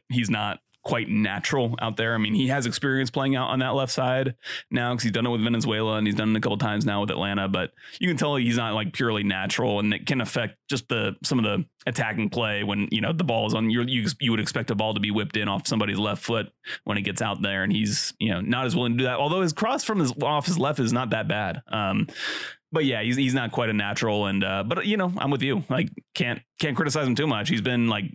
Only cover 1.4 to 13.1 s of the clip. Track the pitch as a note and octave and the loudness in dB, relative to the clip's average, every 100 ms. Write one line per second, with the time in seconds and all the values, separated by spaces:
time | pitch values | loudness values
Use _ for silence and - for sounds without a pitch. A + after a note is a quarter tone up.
1.4 | - C#3+ A#2+ A#2 A2+ G#2+ A2+ A#2 G#2+ A2 | 0 2 0 0 -2 0 0 0 2 2
2.4 | B2+ C#3 A#2+ - C#3 C3+ C3 - C3+ C3+ | 2 2 0 -2 0 2 0 0 2 2
3.4 | B2+ C3 B2+ C3 C3 - C3 C3 C3+ A#2+ | 0 0 0 0 0 0 2 2 0 -4
4.4 | - - - B2 B2 B2 A2+ G#2+ A#2+ A#2+ | -8 -12 -4 -2 0 0 0 0 0 2
5.4 | A2 A#2 G#2+ A2 A2 A2 G#2+ G#2 A2 A2 | 2 2 2 0 0 0 0 2 2 2
6.4 | A2 G#2 A2+ G#2 B2 G2+ G#2 D2+ G2 G2+ | 0 0 0 0 0 0 0 -2 -2 0
7.4 | G2 F#2 F#2 - - - F3+ D#3+ D3+ C#3 | 0 0 -2 -8 -20 -4 -2 0 0 2
8.4 | A#2+ A#2 A#2 G#2+ G2+ - A#2+ G#2+ G2+ F#2+ | 2 0 0 -2 -2 0 0 2 0 0
9.4 | G2 - A2+ G#2 G#2+ G#2 - C3+ A2 C3+ | -2 0 0 2 2 0 0 -2 0 -2
10.4 | A2 - - C3 - A#2 G#2+ F#2+ - C3 | -4 -6 -6 -6 -2 -2 -2 -2 0 2
11.4 | G#2+ G2+ D#3+ _ - B2 A2+ G#2+ G#2 A#2+ | 2 0 -2 _ -4 -2 -2 0 -2 0
12.4 | A2 G#2 G2+ G2+ G2+ G#2+ G#2 | -2 0 0 0 0 0 0